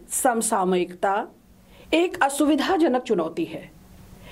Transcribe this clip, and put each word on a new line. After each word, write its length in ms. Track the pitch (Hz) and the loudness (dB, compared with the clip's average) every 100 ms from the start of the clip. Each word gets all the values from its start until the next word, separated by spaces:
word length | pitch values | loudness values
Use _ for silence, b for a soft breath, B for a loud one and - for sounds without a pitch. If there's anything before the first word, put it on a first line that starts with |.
| - | -8
समसामयिकता 1160 | - 262 226 220 208 185 180 175 180 196 208 311 - - - B B B | 0 0 2 0 0 2 0 -2 -2 -2 -2 -4 -12 -20 -20 B B B
एक 280 | 320 359 - | 0 0 0
असुविधाजनक 800 | 277 277 294 294 262 359 320 254 | 0 2 2 2 2 2 2 2
चुनौती 420 | 254 190 160 175 | 0 -2 -2 -4
है। 280 | 160 151 - - - - B B B | -6 -8 -16 -20 -20 -20 B B B